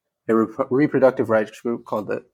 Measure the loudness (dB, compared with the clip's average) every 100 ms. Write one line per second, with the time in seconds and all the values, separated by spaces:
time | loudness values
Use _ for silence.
0 | _ _ 0 2 0 -2 -2 0 0 4
1 | 2 2 0 0 -2 -6 -8 -8 -6 -8
2 | -6 -10 -12